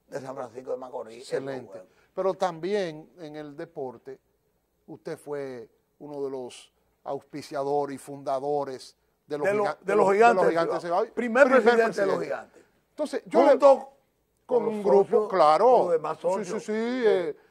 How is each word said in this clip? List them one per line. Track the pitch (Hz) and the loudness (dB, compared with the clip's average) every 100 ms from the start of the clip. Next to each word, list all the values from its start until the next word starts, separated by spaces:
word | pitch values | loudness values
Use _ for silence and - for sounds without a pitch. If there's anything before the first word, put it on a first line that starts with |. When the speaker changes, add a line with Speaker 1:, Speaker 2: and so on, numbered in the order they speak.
| _ | _
Speaker 1:
de | 143 | -14
San | 131 135 | -12 -12
Francisco | 123 120 131 | -12 -14 -10
de | 127 | -10
Macorís, | 127 123 110 117 | -10 -12 -14 -16
Speaker 2:
Excelente. | 135 - 135 131 | -8 -8 -8 -12
Speaker 1:
esos | 117 | -14
Juegos. | 110 110 _ _ | -20 -20 _ _
Speaker 2:
Pero | - 190 | -6 -6
también | 180 185 165 170 208 180 156 160 180 | -4 -6 -6 -6 -6 -6 -10 -20 _
en | 156 151 | -18 -16
el | 151 143 | -16 -16
deporte, | 170 - 131 117 - 131 _ _ _ _ _ _ _ | -16 -12 -12 -14 -20 -20 _ _ _ _ _ _ _
usted | 156 - 156 | -18 -16 -16
fue | - 143 139 123 110 _ _ _ | -10 -10 -10 -14 -18 _ _ _
uno | 147 143 | -16 -10
de | 139 | -8
los | 131 123 - - _ _ _ | -8 -12 -16 -20 _ _ _
auspiciadores | - 139 _ 147 - 151 139 143 139 135 | -12 -12 _ -16 -10 -6 -2 -2 -4 -10
y | |
fundadores | - 139 143 135 143 147 139 127 - _ _ _ _ | -14 -12 -6 -6 -2 -4 -4 -10 -16 _ _ _ _
de | 147 | -4
los | 165 | -2
Speaker 1:
De | |
lo-, | 208 | 0
Speaker 2:
giga-, | 202 151 | -2 -4
Speaker 1:
de | 185 202 | -2 2
los | 196 | 4
Gigantes | 196 233 196 | 6 6 6
Speaker 2:
de | |
los | 170 | 2
Gigantes | 165 170 | 2 -2
Speaker 1:
del | 165 | -2
Cibao. | 170 175 | -2 -2
Speaker 2:
Cibao. | 226 | -2
Speaker 1:
Primer | - 240 233 | -4 -2 4
Speaker 2:
Primer | 269 262 | 6 6
Speaker 1:
presidente | 220 233 226 208 | 4 4 0 0
de | 196 | -2
los | 175 | -2
Speaker 2:
presidente. | |
Speaker 1:
Gigantes. | 156 127 110 _ _ _ _ | -4 -10 -12 _ _ _ _
Speaker 2:
Entonces, | - 294 262 190 | -10 -8 -8 0
yo | 294 | 4
le | 277 | 6
Speaker 1:
Junto | 262 277 269 | 8 6 6
Speaker 2:
con | - _ _ _ _ _ _ | 0 _ _ _ _ _ _
Speaker 1:
con | 247 214 | -2 0
Speaker 2:
un | 214 | -2
Speaker 1:
los | 202 | 4
Speaker 2:
grupo, | 202 202 | 4 4
Speaker 1:
socios, | 214 208 | 0 0
Speaker 2:
claro. | 190 151 156 233 240 | 4 6 6 6 4
Speaker 1:
los | 180 | 4
demás | 165 151 156 | 0 -2 -6
Speaker 2:
Sí, | 170 | -4
sí, | 190 | -4
Speaker 1:
socios. | 180 208 | -4 -8
Speaker 2:
sí, | 196 | -6
eh, | 214 226 254 226 190 170 - _ | -4 -4 0 2 2 -2 -8 _